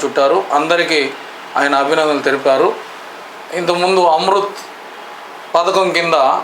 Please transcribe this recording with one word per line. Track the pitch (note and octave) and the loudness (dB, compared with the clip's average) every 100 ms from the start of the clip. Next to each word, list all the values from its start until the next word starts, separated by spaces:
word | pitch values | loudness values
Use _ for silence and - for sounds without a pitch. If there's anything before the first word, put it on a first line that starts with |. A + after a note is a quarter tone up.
చుట్టారు. | C#3 C#3+ C#3 F3+ - | -2 2 2 2 2
అందరికీ | C#3+ D#3+ E3+ D#3+ D#3 C3+ - - - - C#3 | 0 2 0 2 0 -2 -6 -14 -16 -6 0
ఆయన | C#3+ | 2
అభినందనలు | C#3 C#3 D#3+ D#3 C#3+ | 2 2 2 2 2
తెలిపారు. | C#3 C3+ C#3 C3+ F#3 - - - - - - - - | 0 0 2 4 2 0 -8 -16 -18 -18 -18 -18 -10
ఇంతకుముందు | F3+ E3+ F3 F3+ F#3 | -4 -2 0 2 4
అమృత్ | F3 D#3+ F#3 G3 G3+ - - - - - - - - - - | 4 4 4 2 0 -6 -14 -16 -18 -16 -16 -16 -16 -18 -2
పథకం | - F3+ F#3+ F3+ | 0 2 2 2
కింద | E3 E3+ D#3 C3+ E3+ | 0 2 2 4 0